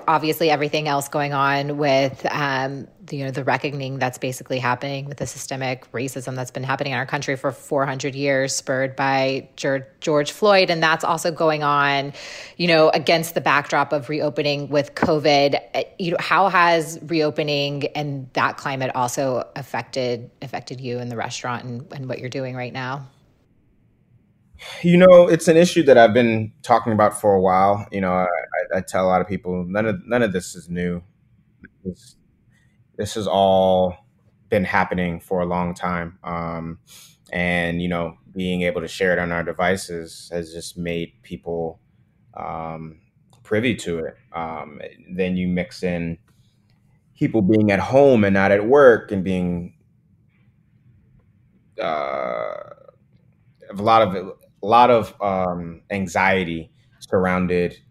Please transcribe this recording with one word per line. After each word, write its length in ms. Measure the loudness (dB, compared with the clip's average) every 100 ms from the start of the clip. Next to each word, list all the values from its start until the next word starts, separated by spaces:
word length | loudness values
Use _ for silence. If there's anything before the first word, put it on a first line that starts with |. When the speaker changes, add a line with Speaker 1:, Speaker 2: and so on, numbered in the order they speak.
| 0
Speaker 1:
obviously 420 | 0 0 0 2
everything 380 | 2 0 -2 -2
else 220 | -2 -2
going 240 | -4 -2
on 440 | 0 0 0 -2 -2
with, 480 | 2 2 2 -2 -6
um, 560 | -4 -2 -2 -4 -8 -14 _
the, 140 | -12 -8
you 80 | -6
know, 60 |
the 120 | -4
reckoning 540 | -2 -2 -4 -6 -8 -4
that's 180 | -4 -4
basically 400 | -8 -8 -6 -4
happening 460 | -2 -2 -4 -8 -10
with 120 | -10
the 80 | -10
systemic 680 | -10 -12 -8 -6 -8 -10
racism 440 | -8 -8 -8 -10 -8
that's 160 | -8
been 120 | -8
happening 300 | -6 -4 -4
in 60 | -6
our 60 | -6
country 300 | -6 -4 -4
for 160 | -4
four 340 | -6 -4 -2 -2
hundred 280 | -4 -6 -4
years, 400 | 0 0 0 -4
spurred 400 | -4 -4 -4 -2
by 540 | -2 0 0 -4 -8 -6
Geor-, 280 | -4 -4 -6 _
George 320 | 0 0 0
Floyd. 380 | 0 4 4 4
And 120 | 2
that's 220 | 2 2
also 280 | 0 -2 -2
going 320 | 0 0 2
on, 500 | 2 2 2 0 -4 -10 -16 -18 -16 -4
you 100 | 2
know, 220 | 6 6
against 440 | 4 2 0 0
the 80 | -2
backdrop 500 | 0 0 2 0 0
of 160 | -2 -4
reopening 640 | -4 -2 -2 -2 -2 -2
with 240 | -2 -2 -2
covid. 640 | 0 2 4 4 4 0 -4
Uh, 100 | -8 -8 -6
you 120 | -4
know, 60 | -4
how 280 | 0 2 4
has 500 | 4 4 2 0 -10 -4
reopening 800 | -2 0 -2 -4 -2 -4 -4 -6 -6
and 340 | -6 -8 -8
that 220 | -2 -2 -4
climate 340 | -8 -4 -4 -2
also 540 | -4 -2 -4 -4 -6 -12
affected, 720 | -10 -10 -8 -6 -4 -6 -10 _
affected 380 | -14 -12 -12 -12
you 200 | -8 -8
in 100 | -8
the 80 | -8
restaurant 480 | -8 -8 -8 -8 -10
and, 260 | -12 -14
and 160 | -12 -10
what 120 | -10
you're 100 | -8
doing 260 | -8 -8 -8
right 160 | -10
now? 360 | -8 -8 -10 -12 _ _ _ _ _ _ _ _ _ _ _ _ _ _ -20 -18 -4
Speaker 2:
You 140 | 4 8
know, 300 | 10 10 10
it's 200 | 6 4
an 100 | 6
issue 260 | 6 4
that 140 | 6 8
I've 160 | 8
been 400 | 6 2 0 -4 -10
talking 320 | 0 2 2
about 260 | 4 4 4
for 140 | 2
a 80 | 4
while. 460 | 4 4 4 2 -4
You 100 | -4
know, 120 | 0
I, 100 | 0
I, 540 | 0 -4 -6 -6 -4 -4
I 40 |
tell 240 | -4 -2 2
a 40 |
lot 120 | 2
of 60 | 0
people, 380 | -6 -6 -6 -4
none 200 | -2 -2
of, 200 | -4 -2
none 160 | 0
of 120 | 0
this 220 | -2 -8 -12
is 140 | -10
new. 320 | -6 -4 -6 -10 _ _ _ _ _ -20 _
This, 320 | -14 -12 -18 _ _ _ _ _ _ _ _ -10
this 200 | -8 -6
has 120 | 0
all 680 | 4 4 6 4 4 2 -2 _ _ _ _ _
been 140 | 0
happening 560 | 2 0 0 -2 -4 -6
for 220 | -4 -4
a 40 | -2
long 280 | -2 -4
time. 460 | -4 -4 -4 -6 -12
Um, 560 | -10 -8 -8 -8 -10 -14 _ -20 -20 _ _
and, 500 | -4 0 0 0 -2
you 60 | -2
know, 300 | -4 -4 -8 -14
being 280 | -8 -4 -2
able 200 | -2 -2
to 60 | -6
share 260 | -2 0
it 60 | 0
on 120 | -2
our 120 | -4
devices 840 | -4 -2 -2 -2 -6 -10 -12 -16 -10
has 220 | -10 -8
just 240 | -12 -14 -10
made 360 | -8 -6 -8 _
people, 560 | -16 -14 -10 -8 -8 -12 _ _ _ _ _ -14
um, 640 | -12 -10 -10 -12 -14 -18 _ _ _ _
privy 320 | -4 0 0 -2
to 240 | -4 -6
it. 160 | -8 -12 _
Um, 460 | -10 -8 -10 -14 -16 -18 -20 -12 -4
then 220 | -2 -2
you 100 | -2
mix 360 | -2 -4 -6
in 340 | -6 -4 -6 -8 _ _ _ _ _ _ _ _ _ _
people 260 | 0 2
being 300 | 4 4 4
at 80 | 2
home 440 | 2 6 6 6
and 100 | 4
not 180 | 4 4
at 160 | 4 4
work 440 | 8 8 6 2
and 120 | -4
being, 500 | -2 -2 -2 -4 -8 -16 _ _ _ _ _ _ _ _ _ _ _ _ _ _ _ _ _ _ _ -8
uh, 720 | -6 -4 -4 -4 -4 -6 -8 -10 -16 -20 -20 _ _ _ _ _ _ _ -16
a 120 | -2
lot 200 | 4 6
of, 140 | 6 0
a 520 | -8 -14 _ _ 2
lot 240 | 6 8
of, 240 | 6 2 -4
um, 600 | -2 0 -2 -4 -10 -14 -8
anxiety 800 | -6 -2 0 2 2 -2 -6 -12 _ _ _
surrounded 760 | -4 0 0 0 0 0 -2 -6 _